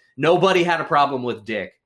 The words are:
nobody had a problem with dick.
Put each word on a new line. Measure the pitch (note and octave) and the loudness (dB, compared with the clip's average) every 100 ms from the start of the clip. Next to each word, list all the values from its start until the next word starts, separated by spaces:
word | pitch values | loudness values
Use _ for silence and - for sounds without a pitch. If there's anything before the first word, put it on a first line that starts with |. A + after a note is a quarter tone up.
| _ - | _ -4
nobody | D3 F3 F#3 F#3 | 0 2 4 2
had | E3+ E3 | 0 -2
a | |
problem | D3 D3+ C#3 C3+ | 0 0 0 -2
with | B2 A2 | -6 -8
dick. | G#2 G#2+ F2+ _ | -6 -8 -8 _